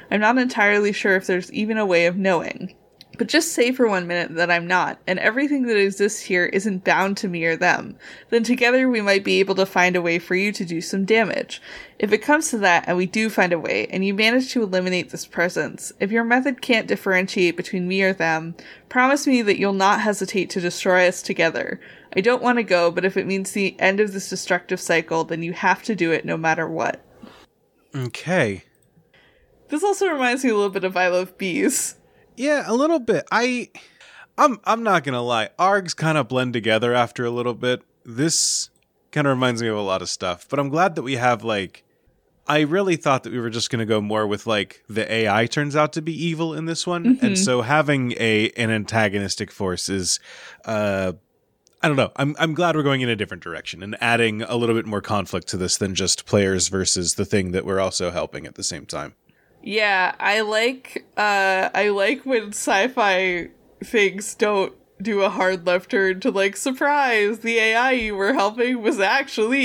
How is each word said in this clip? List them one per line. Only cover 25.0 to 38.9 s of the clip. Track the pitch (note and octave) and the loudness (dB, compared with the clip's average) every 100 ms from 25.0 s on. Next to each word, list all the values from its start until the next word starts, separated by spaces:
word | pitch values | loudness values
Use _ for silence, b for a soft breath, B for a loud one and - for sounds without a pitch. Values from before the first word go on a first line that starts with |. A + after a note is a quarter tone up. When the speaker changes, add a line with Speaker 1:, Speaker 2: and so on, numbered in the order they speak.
| D#3+ E3 | 0 -2
Speaker 1:
then | D#3+ E3 | -2 -4
you | E3 | -6
have | E3+ G3 F3+ | -2 0 0
to | - | -2
do | G3+ E3+ | -2 0
it | D#3+ | 0
no | D#3+ E3 | -2 -2
matter | D#3+ E3 D#3+ | 0 -2 -2
what. | D#3+ - - - - B B - _ _ _ _ | -4 -4 -4 -12 -20 B B -20 _ _ _ _
Speaker 2:
Okay. | C#3 B2 - D3+ F3+ A#2 F#2+ - _ _ _ _ b b b b _ _ | -8 -8 -8 -4 0 0 -2 -12 _ _ _ _ b b b b _ _
Speaker 1:
This | D4+ | -2
also | G4 G4 G4 | 0 0 0
reminds | D4 B3+ A#3+ | 2 0 2
me | C4 | 2
a | |
little | G#3 G3+ | 2 0
bit | F#3+ | 0
of | F#3 F#3 | -2 0
I | F#3 | 2
Love | F3+ F#3 - | 2 -2 -6
Bees. | F#3+ E3 G3 - - - b b b - | -4 0 0 0 -4 -10 b b b -4
Speaker 2:
Yeah, | C#4 C#4+ E3+ | 0 0 0
a | |
little | A#3 D4+ E4 | 0 2 2
bit. | A#3 E3+ - | 2 -2 0
I, | G3+ B3 B3 - - B B B B B - | 0 0 -2 -6 -16 B B B B B 2
I'm, | D4 G#3 | 2 2
I'm | F3+ A3 | -2 0
not | A3+ F3+ | 2 2
gonna | C#3+ B2 | 2 -2
lie. | A#2+ A#2+ G#2+ - | 0 0 0 0
Args | F#3 G3+ F3 - | 2 2 -2 -2
kinda | D#3+ D#3 | 0 0
blend | A#2 B2+ B2+ | 0 0 0
together | A#2 A2 A2 A#2+ | 0 2 2 4
after | B2 A#2+ - | 2 2 -2
a | A#2+ | -4
little | A#2+ A#2+ | -2 -4
bit. | G#2+ B2 B2+ - _ | -2 -2 -2 -6 _
This | - A#2 D#3+ - - - - _ _ | -14 -2 0 0 0 -2 -6 _ _